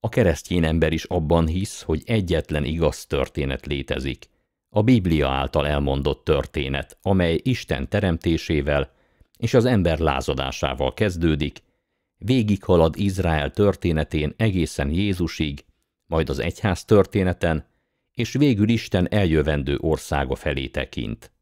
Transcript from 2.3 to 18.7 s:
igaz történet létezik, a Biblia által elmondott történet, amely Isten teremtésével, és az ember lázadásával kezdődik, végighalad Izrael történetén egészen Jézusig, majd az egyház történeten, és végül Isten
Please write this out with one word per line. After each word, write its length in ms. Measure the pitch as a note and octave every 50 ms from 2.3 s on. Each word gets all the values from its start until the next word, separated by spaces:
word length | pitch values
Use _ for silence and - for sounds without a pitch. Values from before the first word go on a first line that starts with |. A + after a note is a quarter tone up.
| F2 D#2 D2 - D#2 D2+ D2
igaz 420 | B1+ D#2+ E2+ E2 D2 - - -
történet 600 | _ - C#2 C2+ - _ - C#2+ C2+ C2+ C2 -
létezik, 640 | C#2 C#2+ C#2 C2+ - - C2+ B1+ C2+ B1+ - - _ _ _ _ _ _ _ _ _
a 140 | - G#2
Biblia 460 | G#2+ A2+ C3 A#2 F#2 F2+ E2 D2+ C#2 C2+
által 380 | C2+ C2+ C#2 C2 - D#2 C#2+
elmondott 580 | C#2+ D2 C#2+ C#2+ C2+ C#2 C#2 C#2 D2 C#2 - _
történet, 760 | - D#2 C#2 C2+ - - D#2+ C#2 C2 C2+ C#2 C#2 _ - _
amely 380 | _ - G2 F#2+ F2 E2+ E2 -
Isten 460 | - B2+ B2+ - - - E2+ B1+ C2 -
teremtésével, 1040 | - G2+ G2+ F#2 E2 D#2+ - F2+ E2 D#2 - - E2 D2+ C#2 C#2+ C#2+ C#2+ C#2 - _ _ _ _ _ _ _ _ _
és 180 | _ - A2+ -
az 100 | B2+ A2+
ember 340 | B2 A#2+ G2+ F2 E2+ D#2+ D#2
lázadásával 960 | D#2+ D#2 C2+ C2+ C2 - C#2+ C2 C2+ C2 C2 - - C#2 C2 B1+ C#2 B1+ -
kezdődik, 680 | - G#2+ G#2 F2 E2+ E2 E2 D#2 D2 D2+ C#2+ - - _ _ _ _ _ _ _ _ _ _ _ _
végighalad 760 | - G2+ B2+ C3 A2+ G#2+ G2+ F#2 - - F#2 E2+ D#2+ E2 D2 -
Izrael 520 | G2+ G2 F#2 F#2 F2 F2 D#2+ D2+ D2 C#2
történetén 840 | - - G2+ G2+ F#2 - - F2+ E2 D#2 D2 - - D#2+ D2 D2+ -
egészen 540 | _ A2+ A2+ F#2 F2+ D#2+ D#2 - - C#2+ C#2+
Jézusig, 760 | D2+ F2 G2+ G#2 F#2+ F2+ F2 E2 - - D#2+ D2+ C#2+ C#2+ - _ _ _ _ _ _ _ _
majd 220 | _ E2 D#2+ D#2+ -
az 100 | C#2+ C2+
egyház 460 | A#1+ F2 - - - G#2 F#2 - -
történeten, 840 | - A2+ G2+ F#2+ - - G#2 F#2 F2+ F2 - - E2+ D#2+ D#2 - _ _ _ _ _ _ _ _ _
és 200 | _ - A#2 -
végül 360 | - C3 D3 D3 A#2+ G2+ G#2
Isten 400 | G#2